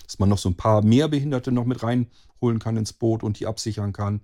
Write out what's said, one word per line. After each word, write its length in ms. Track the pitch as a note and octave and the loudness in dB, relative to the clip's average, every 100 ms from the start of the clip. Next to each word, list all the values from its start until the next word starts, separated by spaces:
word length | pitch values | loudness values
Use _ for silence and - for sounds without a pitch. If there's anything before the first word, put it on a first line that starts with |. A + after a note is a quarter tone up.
dass 140 | - - | -14 0
man 100 | G2 | 2
noch 100 | G2+ | 2
so 120 | G2 | 0
ein 60 | F2+ | 0
paar 280 | A2+ G#2+ | 2 4
mehr 240 | G#2+ A#2+ D3+ | 6 4 4
Behinderte 420 | D3 D3 B2+ C3 | 0 -2 -2 -2
noch 140 | B2 | -2
mit 180 | A#2+ B2 | 0 -2
reinholen 760 | A2+ B2 A#2+ _ - - A#2+ A2+ | 0 0 -2 _ -20 -2 0 0
kann 180 | A2+ A2+ | -2 -4
ins 160 | G#2+ | -4
Boot 300 | - A2+ A2 | -2 -2 0
und 180 | A2 G#2 | -2 -4
die 60 | A2 | -6
absichern 480 | G#2+ A#2 G#2 G2+ | -6 -6 -6 -6
kann. 260 | G2 G2+ G#2 | -4 -4 -4